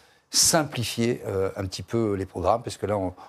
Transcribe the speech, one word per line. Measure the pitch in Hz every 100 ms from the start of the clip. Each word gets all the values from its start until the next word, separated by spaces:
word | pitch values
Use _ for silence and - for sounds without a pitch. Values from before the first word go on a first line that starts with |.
| _ _ _
simplifier, | - - 170 147 - 110 - 117 127 110
euh, | 98 95 -
un | 98
petit | -
peu | - 117 110
les | 98 95
programmes, | - 85 117
parce | 113 -
que | 95
là, | 104
on, | 92 90